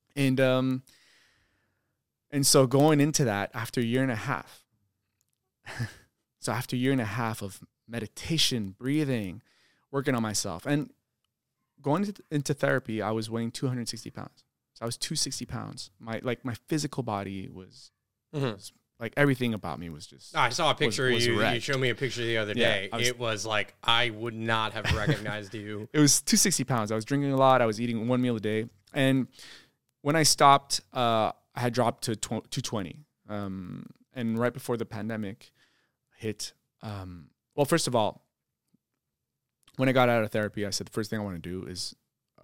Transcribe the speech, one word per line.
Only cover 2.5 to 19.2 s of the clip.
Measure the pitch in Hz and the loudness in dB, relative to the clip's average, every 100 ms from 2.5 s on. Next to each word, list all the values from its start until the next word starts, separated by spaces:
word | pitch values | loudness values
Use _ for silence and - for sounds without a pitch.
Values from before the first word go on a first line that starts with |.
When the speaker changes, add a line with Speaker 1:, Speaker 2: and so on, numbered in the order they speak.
| 147 131 | 6 8
Speaker 1:
going | 139 156 147 | 6 6 6
into | 147 147 123 | 4 2 0
that, | 101 98 | 0 -4
after | 113 110 127 | -6 -6 -2
a | |
year | 117 127 | 0 0
and | 131 | 0
a | 107 | -2
half, | 123 90 - - _ _ _ _ _ _ _ _ _ _ - | -4 -6 -6 -20 _ _ _ _ _ _ _ _ _ _ -16
<laughs> | - 113 - _ _ _ _ | -10 -10 -10 _ _ _ _
so | - | -4
after | 110 - 127 | -4 -4 -2
a | |
year | 131 | 0
and | 135 | 0
a | 104 | -2
half | 113 113 107 | -4 -4 -6
of | 98 - - _ - | -10 -14 -20 _ -12
meditation, | 117 104 - - 165 - 120 98 - | -10 -10 -12 -4 0 2 0 -4 -6
breathing, | 131 151 139 120 92 107 _ _ _ _ - | -2 0 2 -2 -4 -10 _ _ _ _ -6
working | 139 139 123 | -4 0 0
on | |
myself, | 110 104 101 82 139 | 0 -2 -4 -6 -2
and | 147 - _ _ _ _ _ _ _ _ _ | -2 -2 _ _ _ _ _ _ _ _ _
going | 139 165 202 | -2 0 -2
into, | 196 - | -6 -4
into | 147 139 | -4 -2
therapy, | 139 143 131 - 110 | 0 2 0 -2 -4
I | 101 | -2
was | 110 110 | -2 -4
weighing | 117 117 | -4 -6
two | - 135 | -4 -4
hundred | 127 113 | -4 -6
sixty | 113 - | -10 -12
pounds. | - - _ _ _ _ | -12 -16 _ _ _ _
So | - | -8
I | 117 | -8
was | - | -6
two | - 156 | -6 -4
sixty | 143 - 120 | -4 -6 -8
pounds. | 113 107 95 - _ | -10 -10 -12 -16 _
My, | 113 113 | -10 -6
like, | 127 117 127 | -4 -6 -6
my | 107 - | -8 -4
physical | 156 147 - | -4 -2 -6
body | 120 101 98 98 95 | -4 -4 -4 -8 -12
was, | 87 92 - - _ _ _ _ | -16 -20 -20 -20 _ _ _ _
Speaker 2:
Mm-hmm. | 151 131 | -4 -4
Speaker 1:
was, | 98 - _ _ - | -6 -14 _ _ -12
like, | 113 | -6
everything | 143 | 2